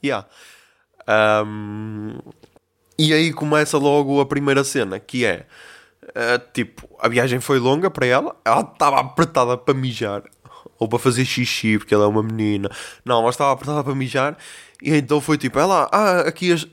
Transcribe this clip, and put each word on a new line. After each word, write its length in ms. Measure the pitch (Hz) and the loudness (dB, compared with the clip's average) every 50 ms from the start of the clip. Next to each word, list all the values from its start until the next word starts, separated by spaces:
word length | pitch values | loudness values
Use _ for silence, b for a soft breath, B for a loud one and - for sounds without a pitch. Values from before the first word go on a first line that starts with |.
| - | -6
ya. 220 | 139 131 104 98 b b b b b b b b b b b b b _ - - - | -6 -6 -6 -8 b b b b b b b b b b b b b _ -10 -4 0
Ahm, 1120 | 107 110 107 107 107 107 107 107 107 107 107 104 104 107 107 110 107 107 107 107 113 123 - - - _ _ _ _ _ _ _ _ _ _ _ _ - | 2 4 4 4 2 2 0 -2 -6 -10 -10 -10 -10 -10 -10 -10 -10 -10 -12 -12 -12 -14 -18 -20 -20 _ _ _ _ _ _ _ _ _ _ _ _ 0
e 120 | 156 151 156 | 0 2 2
aí 180 | 156 165 165 | 2 0 0
começa 460 | 151 - 147 151 151 151 151 151 - 147 | -2 -4 -2 0 2 2 2 2 0 0
logo 420 | 139 143 143 147 143 139 139 143 | 2 2 2 2 2 2 2 0
a 60 | 139 | 0
primeira 360 | 135 143 139 143 139 135 139 | 0 0 -2 0 2 2 2
cena, 380 | 139 135 - 131 117 95 95 104 | 2 0 -2 -4 -4 -4 -6 -10
que 240 | - - - 127 120 | -10 -8 -4 -2 0
é, 240 | 107 87 - - B B B B B B B B B B B - - - | 0 -2 -2 -8 B B B B B B B B B B B -20 -12 -8
eh, 240 | - 117 117 123 123 - - - | -4 -2 0 0 -2 -2 -4 -6
tipo, 320 | - 117 - - - - - - - | -6 -6 -6 -8 -18 -20 -20 -10 -4
a 80 | - 117 | -4 0
viagem 320 | 117 123 120 135 120 127 | 2 2 0 2 0 -2
foi 180 | 123 - 143 131 | 0 0 0 2
longa 320 | 120 127 135 156 185 190 | 2 2 2 2 0 -2
para 160 | - - 135 | -2 0 0
ela, 300 | 123 123 139 294 339 - _ - | 2 2 2 0 -2 -6 _ 0
ela 160 | 110 113 143 | 2 2 2
estava 400 | 226 - - - 160 143 139 135 | 0 -2 -2 0 2 2 2 2
apertada 560 | 135 131 - - 165 160 - 139 127 120 123 | 0 0 0 0 0 0 2 2 2 2 0
para 180 | 123 - - 139 | -2 0 -2 0
mijar, 480 | 135 131 127 117 - 117 104 101 101 - - _ _ _ - B B B B _ - | 0 -2 -4 -4 -4 -6 -6 -6 -6 -10 -12 _ _ _ -20 B B B B _ -6
ou 80 | 117 | -4
para 140 | 107 113 120 | -2 -2 0
fazer 240 | - 135 120 120 131 | 2 2 2 2 0
xixi, 540 | 127 - - 123 - - - - 113 107 104 | -2 -2 -2 -2 -2 -4 -2 0 0 0 0
porque 160 | - - 107 | 0 2 2
ela 100 | 104 104 | 4 4
é 40 | 104 | 4
uma 140 | 104 107 | 2 0
menina. 480 | 107 110 113 110 107 104 104 98 98 98 B B B B B B B | -2 -2 -2 -2 0 0 0 -2 -2 -6 B B B B B B B
Não, 160 | 127 123 117 | 0 2 2
ela 80 | 113 120 | 2 2
estava 240 | 120 - 147 139 135 | 0 0 0 0 0
apertada 320 | 131 131 139 151 147 135 | -2 -4 -6 -4 -4 -4
para 100 | 135 139 | -4 -4
mijar, 420 | 135 131 127 113 135 131 147 151 B B B B B B B B B - | -4 -4 -4 -2 -2 -2 -2 -4 B B B B B B B B B -2
e 100 | 135 131 | 0 0
então 280 | 147 139 117 147 147 | 2 2 2 0 0
foi 160 | 135 - 151 135 | 0 0 -2 0
tipo, 200 | - 127 110 131 | -2 -2 0 0
ela, 300 | 156 190 190 170 135 - - | 2 2 2 2 2 2 2
"Ah, 340 | 196 214 202 180 180 147 156 | 2 2 2 2 2 0 0
aqui 240 | 165 - 180 180 | -2 -2 0 0
as, 160 | 170 160 156 - | 0 0 -2 -6